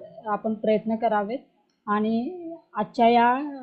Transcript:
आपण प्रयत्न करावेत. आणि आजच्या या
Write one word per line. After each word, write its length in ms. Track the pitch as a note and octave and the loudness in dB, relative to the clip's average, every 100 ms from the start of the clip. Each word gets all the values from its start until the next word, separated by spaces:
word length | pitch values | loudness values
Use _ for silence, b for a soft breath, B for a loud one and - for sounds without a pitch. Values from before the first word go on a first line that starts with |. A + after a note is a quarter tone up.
| - - G#3+ | -14 -12 -6
आपण 280 | G#3 A3 | -4 -4
प्रयत्न 420 | G#3+ A3 G#3+ A3 A3+ | -2 0 0 0 -2
करावेत. 440 | A#3 G#3+ G3+ C4+ - _ _ _ - | 0 0 -2 -6 -12 _ _ _ -4
आणि 640 | G#3 G#3+ A3+ C4 F4+ E4+ E4 _ | -2 0 0 -2 -8 -12 -14 _
आजच्या 360 | - G#3+ - A#3 | -6 -4 2 4
या 300 | A#3+ A#3+ B3+ D4 C#4 | 6 4 2 -2 -10